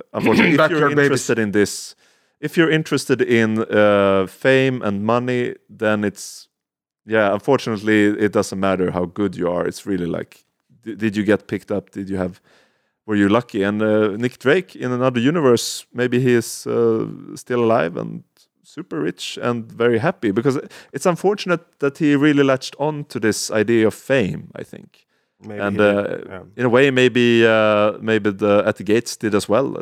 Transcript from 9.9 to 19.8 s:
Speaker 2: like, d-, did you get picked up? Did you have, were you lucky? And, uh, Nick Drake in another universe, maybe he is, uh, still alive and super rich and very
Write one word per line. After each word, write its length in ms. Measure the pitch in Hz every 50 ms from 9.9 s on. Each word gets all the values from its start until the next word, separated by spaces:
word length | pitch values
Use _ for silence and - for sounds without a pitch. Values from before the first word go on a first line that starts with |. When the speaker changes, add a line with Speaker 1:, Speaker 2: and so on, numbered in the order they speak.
| 98 90 87
Speaker 2:
like, 380 | 82 82 85 - - - _ _ _ _ _ _ _ _ _
d-, 120 | - 110 107
did 220 | 101 110 107 98
you 80 | 107 101
get 240 | 104 104 95 - -
picked 240 | 110 95 - -
up? 180 | 104 95 - _
Did 180 | - 98 98 95
you 80 | 95 92
have, 220 | 92 90 92 - _ _ _ _ _ _ _ _ _ _ _ _ _
were 100 | 110 107
you 120 | 101 101 98
lucky? 360 | 104 120 120 - - 101 98
And, 180 | 101 107 107
uh, 340 | 107 107 107 107 107 104 98
Nick 220 | 110 120 127 - -
Drake 380 | - 127 160 185 180 - -
in 160 | - 127 123
another 260 | 123 123 127 131 123 120
universe, 640 | 117 143 170 175 147 127 120 110 - - - - - _
maybe 280 | - 120 123 120 123 123
he 140 | 131 127 120
is, 300 | 117 110 - - - -
uh, 400 | 123 117 117 117 117 113 110 110 107 101 92 92 92 104
still 300 | 104 - - 123 120 117
alive 320 | 110 113 131 82 - 175
and 260 | 58 55 55 57 58 - _ _ _ _ _ _ _
super 380 | _ - - - - - 170 156
rich 380 | 151 175 - - - - - -
and 300 | 117 120 120 117 113 113
very 260 | - -